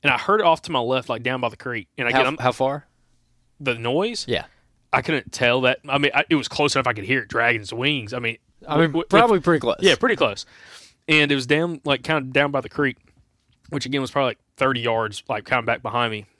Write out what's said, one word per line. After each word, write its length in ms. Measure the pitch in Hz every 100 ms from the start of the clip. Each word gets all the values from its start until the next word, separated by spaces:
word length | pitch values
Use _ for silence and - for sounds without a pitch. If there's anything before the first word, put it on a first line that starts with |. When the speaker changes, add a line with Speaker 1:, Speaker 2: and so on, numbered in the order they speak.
Speaker 1:
And 100 | 143
I 40 | 127
heard 220 | - 214
it 60 | 180
off 160 | 160
to 100 | -
my 80 | 147
left, 300 | 120 127 120
like, 120 | 117
down 180 | 120 127
by 80 | 120
the 80 | 113
creek. 320 | 131 117 92 -
And 100 | 120
I 40 |
Speaker 2:
How, 60 | 127
Speaker 1:
get, 80 | 131
I'm 100 | 151
Speaker 2:
how 160 | 127
far? 340 | 120 135 143 - _ _ _ _ _ _ _
Speaker 1:
The 140 | 139
noise? 500 | 117 117 139 214 233 -
Speaker 2:
Yeah. 200 | 113 - _ _ _ _
Speaker 1:
I 80 | 127
couldn't 320 | - 151 -
tell 280 | - 123 127
that. 180 | 127 135 -
I 80 | 139
mean, 140 | 143 135
I, 80 | 151
it 60 | 156
was 120 | 123
close 280 | - 147 139
enough 100 | 127
I 60 |
could 100 | 110
hear 200 | 98 131
it 40 | 107
dragging 320 | 120 117 117
its 140 | 101
wings. 400 | 113 131 147 107
I 60 | 123
mean, 180 | 120 113 _ _ -
Speaker 2:
I 100 | 147
mean, 140 | 165
Speaker 1:
w-, 120 | 151
w-, 20 | 170
Speaker 2:
probably 300 | 196 233 196
Speaker 1:
if 40 |
Speaker 2:
pretty 160 | 165 160
close. 180 | 123 -
Speaker 1:
Yeah, 140 | 190 139
pretty 200 | 240 202
close. 300 | 135 101 - - - - - _ -
And 200 | 156 147
it 60 | 139
was 100 | 123
down, 360 | 147 175 160
like, 200 | 151 135
kinda 280 | - 156 131
down 200 | 131 143
by 100 | 147
the 80 | -
creek, 260 | - 143 - _ _ _ _ _ _ -
which, 160 | 147 127
again, 140 | 139
was 120 | 131
probably, 180 | 147 131
like, 100 | - _ -
thirty 240 | 135 123
yards, 420 | 117 113 110 104 -
like, 160 | 110
kinda 200 | - 127
back 180 | 113 117
behind 300 | 117 117 120
me. 140 | 107 104